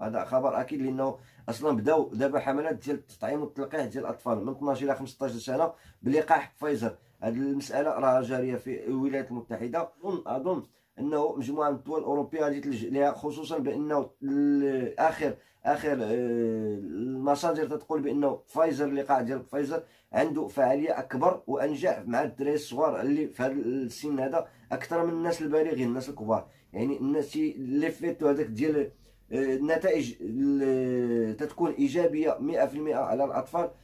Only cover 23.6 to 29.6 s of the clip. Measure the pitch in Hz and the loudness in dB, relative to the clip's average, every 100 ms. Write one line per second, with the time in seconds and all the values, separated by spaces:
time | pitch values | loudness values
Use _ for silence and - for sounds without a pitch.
23.6 | 113 135 123 - 151 139 135 131 - - | -2 -2 -4 -6 -4 -2 0 -2 -4 -10
24.6 | - - - 170 170 165 170 165 156 156 | -8 -8 -4 0 0 0 -2 -2 0 2
25.6 | 156 131 123 127 127 143 110 107 - _ | 2 2 0 -2 -4 -8 0 0 -2 _
26.6 | _ 98 127 143 135 151 143 156 156 131 | _ -4 -2 0 0 0 0 -2 -2 -2
27.6 | 127 143 160 160 170 - 151 143 113 110 | -2 0 0 -2 -4 0 2 2 0 0
28.6 | 156 147 135 - - _ _ 135 135 131 | 0 2 0 -6 -20 _ _ -2 0 2